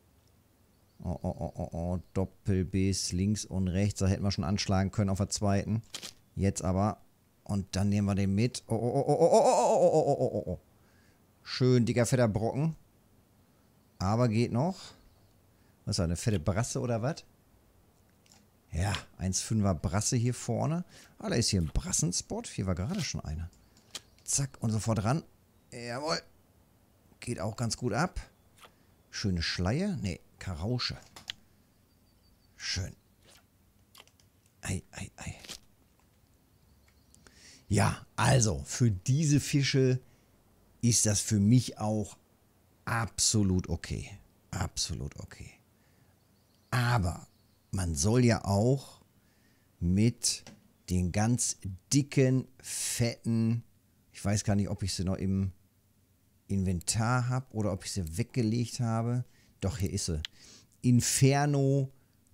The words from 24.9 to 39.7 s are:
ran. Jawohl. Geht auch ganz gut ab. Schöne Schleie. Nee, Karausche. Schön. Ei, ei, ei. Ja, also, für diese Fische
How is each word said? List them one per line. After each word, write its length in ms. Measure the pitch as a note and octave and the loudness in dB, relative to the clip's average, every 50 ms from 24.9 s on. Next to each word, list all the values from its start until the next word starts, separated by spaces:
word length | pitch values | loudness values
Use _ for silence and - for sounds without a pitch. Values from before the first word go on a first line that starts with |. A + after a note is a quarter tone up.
| G#2+ G#2 F#2+ | 0 0 2
ran. 180 | A2+ C#3 - - - _ _ _ _ _ _ _ _ | 0 0 -2 -4 -8 _ _ _ _ _ _ _ _
Jawohl. 500 | - B2 A#2+ A#2+ A#2 B2+ D3+ - - - - - - _ _ _ _ _ _ _ _ _ _ _ _ _ _ _ _ _ | -16 -12 -10 -10 -8 -6 -4 -4 -4 -4 -6 -10 -20 _ _ _ _ _ _ _ _ _ _ _ _ _ _ _ _ _
Geht 200 | - A#2+ A#2+ - | -8 -6 -6 -4
auch 160 | E2+ A2 G#2 | -4 -6 -4
ganz 200 | - B2 A2+ - | -4 -4 -4 -4
gut 160 | - B2 A#2 | -4 -4 -2
ab. 280 | G2 B2 E3 F#3 - - - - _ _ _ _ _ - - - _ _ _ _ _ _ _ _ | -2 -2 -2 -2 -4 -8 -12 -12 _ _ _ _ _ -20 -20 -20 _ _ _ _ _ _ _ _
Schöne 320 | - - - G2+ F2+ E2+ | -10 -4 -2 -2 -2 0
Schleie. 560 | E2 - - - F2 F#2 A#2+ D#3+ G3 G#3+ F3+ A#2 | -2 -2 -2 -2 0 0 0 0 -2 -4 -4 -4
Nee, 200 | G2+ F#2+ E2 - - _ _ - | -4 -4 -6 -6 -10 _ _ -12
Karausche. 580 | - G2+ F2+ D2+ F2 A2+ B2 B2 - - - - - - - - - - - - - _ _ _ _ _ _ _ _ _ _ _ _ _ _ _ _ _ _ _ _ _ _ | -10 -8 -8 -6 -4 -4 -4 -2 -4 -6 -6 -8 -14 -20 -20 -18 -14 -14 -16 -16 -18 _ _ _ _ _ _ _ _ _ _ _ _ _ _ _ _ _ _ _ _ _ _
Schön. 400 | - - - - F#2 F#2 - - - _ _ _ _ _ - - - _ _ _ _ _ _ _ _ _ _ - - - _ _ _ _ _ _ _ _ _ _ _ | -12 -8 -6 -6 -6 -6 -8 -10 -16 _ _ _ _ _ -20 -20 -20 _ _ _ _ _ _ _ _ _ _ -20 -20 -20 _ _ _ _ _ _ _ _ _ _ _
Ei, 200 | - - F#2+ E2+ - - | -8 -8 -8 -8 -8 -12
ei, 180 | - - - - - | -14 -14 -14 -14 -14
ei. 180 | - - - - - - - - - - - _ _ _ _ _ _ _ _ _ _ _ _ _ _ _ _ _ _ _ _ _ _ _ _ _ _ _ _ - - - - - - - - - - _ - | -14 -14 -14 -14 -14 -14 -16 -16 -16 -18 -20 _ _ _ _ _ _ _ _ _ _ _ _ _ _ _ _ _ _ _ _ _ _ _ _ _ _ _ _ -20 -20 -20 -20 -20 -20 -20 -20 -20 -14 _ -2
Ja, 380 | G2 G#2 G#2 - - - - - _ | 2 2 2 2 0 -4 -8 -10 _
also, 460 | - G#2+ A#2+ B2+ B2+ A2 F#2 D#2 C2+ C#2 | 0 2 4 6 6 4 4 2 0 -4
für 260 | - - - B2+ A#2 | -6 -2 2 2 2
diese 500 | G2+ F#2 - - B2+ D3+ E3 C#3+ D3 C3+ | 2 0 0 0 0 2 2 2 2 2
Fische 600 | - - - C#3+ C3+ B2+ | 2 2 0 0 2 2